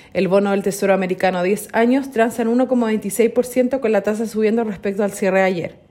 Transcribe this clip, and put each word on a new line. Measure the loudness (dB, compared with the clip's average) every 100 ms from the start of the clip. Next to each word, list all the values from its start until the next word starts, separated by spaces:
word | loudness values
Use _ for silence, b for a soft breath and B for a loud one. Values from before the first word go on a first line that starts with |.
| B
El | -2 2
bono | 2 2
del | 0
Tesoro | -2 -2 2
americano | 2 0 0 0 0
a |
diez | 0 -2 -2
años | 0 2 2 0
transa | 0 0 0
en | 0
uno | 2 2
coma | 0 0
veintiséis | -2 -2 0 0
por | 2 -2
ciento | 0 0 0
con | 0
la | 0
tasa | 0 -2 -4
subiendo | -2 0 0
respecto | -2 -4 -6 -2
al | -4
cierre | -2 0 2
de | 2
ayer. | 0 -6 -12 _